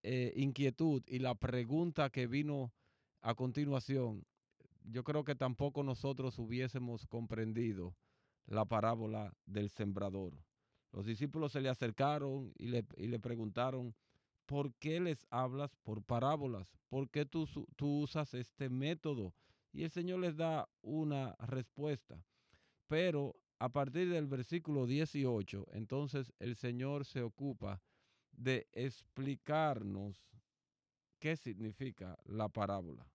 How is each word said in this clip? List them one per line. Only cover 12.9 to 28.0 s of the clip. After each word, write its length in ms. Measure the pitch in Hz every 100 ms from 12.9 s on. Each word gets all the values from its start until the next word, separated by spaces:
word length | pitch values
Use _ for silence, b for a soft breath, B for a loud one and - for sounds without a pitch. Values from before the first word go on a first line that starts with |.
| -
y 100 | 101
le 120 | 120
preguntaron, 760 | 117 117 110 98 127 131 123 - _ _ _ _ -
"¿Por 280 | 143 143 -
qué 260 | 151 165
les 240 | 180 147 -
hablas 460 | 120 127 135 143 _
por 200 | - 107
parábolas? 760 | - 120 131 156 139 107 95 - _
¿Por 220 | 131 135
qué 160 | 151 143
tú 200 | 165 156
su-, 220 | 147 - -
tú 280 | 143 147
usas 300 | 147 156 147
este 360 | 123 123 _ 135
método?". 640 | 127 143 165 156 131 92 - b b b
Y 100 | 139
el 80 | 160
Señor 280 | 175 175 185
les 160 | 175 151
da 320 | 165 156 - _
una 540 | - 151 156 139 127 -
respuesta. 840 | 117 131 123 - 147 139 _ 82 - b b b b b _
Pero 480 | 156 180 151 139 - _ _
a 80 | 127
partir 420 | 143 135 143 180
del 180 | 175 147
versículo 600 | 131 120 170 160 143 123
dieciocho, 800 | 143 160 143 131 113 98 101 -
entonces 580 | 107 110 135 143 139 127 -
el 160 | 120 117
Señor 480 | 123 120 135 143
se 200 | 139 131
ocupa 580 | 120 - 139 117 101 98 _ _